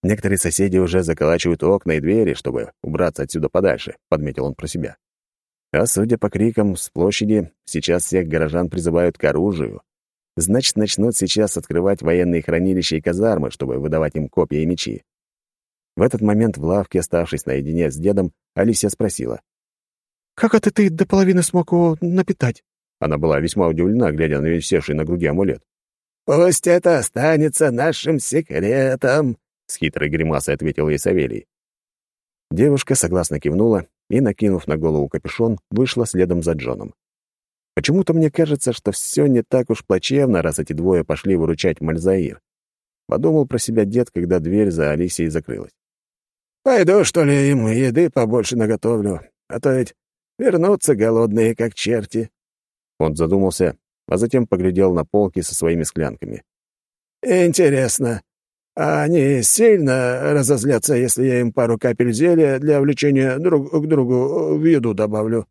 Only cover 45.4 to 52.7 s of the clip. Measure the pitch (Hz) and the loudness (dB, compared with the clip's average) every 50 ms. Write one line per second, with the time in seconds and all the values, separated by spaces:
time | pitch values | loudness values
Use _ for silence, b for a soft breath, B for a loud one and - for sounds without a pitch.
45.4 | 73 - 62 50 50 - _ _ _ _ _ _ _ _ _ _ _ _ _ _ | -6 -6 -10 -12 -12 -16 _ _ _ _ _ _ _ _ _ _ _ _ _ _
46.4 | _ _ _ _ _ 277 262 233 185 165 190 208 180 - - 175 160 143 143 143 | _ _ _ _ _ 2 2 4 4 4 4 4 4 2 2 2 2 4 4 4
47.4 | 139 139 143 135 113 110 110 117 135 131 117 143 175 165 - - 120 110 110 123 | 4 2 2 2 2 0 0 0 0 0 2 2 2 2 2 0 0 2 0 0
48.4 | 107 - 127 120 113 107 113 101 - 113 117 110 104 101 95 82 - _ _ _ | 0 0 -2 -2 0 0 0 -2 0 -2 -2 0 0 -2 -4 -4 -8 _ _ _
49.4 | _ _ - 107 - 143 131 131 123 - - _ _ _ _ _ _ _ _ _ | _ _ -12 -4 0 0 0 0 -2 -4 -6 _ _ _ _ _ _ _ _ _
50.4 | 240 262 190 170 165 190 202 185 - - 147 101 107 113 113 113 117 113 104 113 | 0 2 2 4 4 2 2 2 2 0 2 2 4 2 4 2 2 2 2 2
51.4 | 113 113 117 - 113 117 104 - - 104 117 117 101 - - 113 113 107 _ _ | 2 2 2 0 -4 -4 -4 -6 -4 -2 -2 -2 -2 -4 -6 -6 -6 -6 _ _
52.4 | _ _ _ _ _ _ | _ _ _ _ _ _